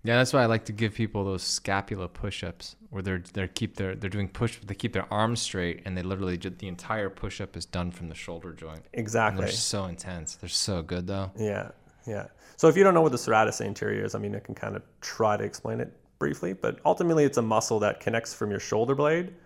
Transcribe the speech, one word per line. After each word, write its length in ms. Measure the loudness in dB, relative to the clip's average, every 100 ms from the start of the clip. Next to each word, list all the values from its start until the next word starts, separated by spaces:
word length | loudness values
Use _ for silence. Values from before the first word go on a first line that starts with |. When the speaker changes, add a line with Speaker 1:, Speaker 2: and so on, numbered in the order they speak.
Speaker 1:
Yeah, 140 | 4 4
that's 160 | 6
why 100 | 6
I 40 | 6
like 180 | 4
to 80 | 0
give 220 | -2 -2
people 300 | 0 -2 0 -2
those 160 | -2
scapula 680 | -2 -4 0 0 0 -6 -6
push-ups 680 | -6 -6 -6 -8 -10 -16 -18 -10
where 140 | -6
they're, 200 | -2 -4 -4
they're 120 | -4 -4
keep 280 | -2 -4 -2
their, 180 | -4
they're 140 | -4 -4
doing 180 | -2 -4
push, 280 | -2 -2 -2
they 100 | -12
keep 200 | -4 -2
their 120 | -2 -2
arms 280 | 0 2 0
straight 400 | -2 -2 -2 -4
and 100 | -6 -4
they 40 |
literally 360 | -4 -2 -2 -2
ju-, 100 | -6
the 200 | -8 -10
entire 420 | -10 -6 -4 -4
push-up 440 | -6 -10 -8 -10
is 120 | -10 -6
done 240 | -4 -4
from 180 | -6 -12
the 60 |
shoulder 380 | -12 -12 -10 -12
joint. 280 | -14 -14 -16 -10
And 60 | -6
Speaker 2:
Exactly. 440 | -2 4 4 2
Speaker 1:
they're 80 | -2
so 320 | -2 -2 -2
intense. 520 | -4 -8 -10 -10 -10 -12
They're 120 | -6
so 320 | -2 0 -2
good 240 | -2 -4 -2
though. 240 | -4 -4 -4
Speaker 2:
Yeah, 320 | -2 -2 -6 -14 -20 _ -8
yeah. 220 | -8 -8 _ -20 6
So 100 | 6
if 120 | 8
you 40 |
don't 120 | 8
know 80 | 8
what 100 | 6
the 60 | 4
serratus 420 | 4 6 6 2
anterior 380 | -6 -4 -2 -2
is, 120 | -2
I 40 | -4
mean, 160 | -4
I 40 | -6
can 140 | -10
kind 200 | -8 -6
of 80 | -8 -12 _
try 340 | -12 2 2 2
to 80 |
explain 360 | -2 -6 -6 -6
it 120 | -6 -12 _ _
briefly, 360 | -2 -2 -4
but 260 | -2 -2 0 0
ultimately 380 | 2 4 6
it's 120 | 4 4
a 60 |
muscle 360 | 2 2 2 2
that 200 | 2 0
connects 320 | -2 -2 -4
from 180 | -6 -4
your 100 | -4
shoulder 340 | -2 0 2
blade 400 | 2 2 2 -2 -12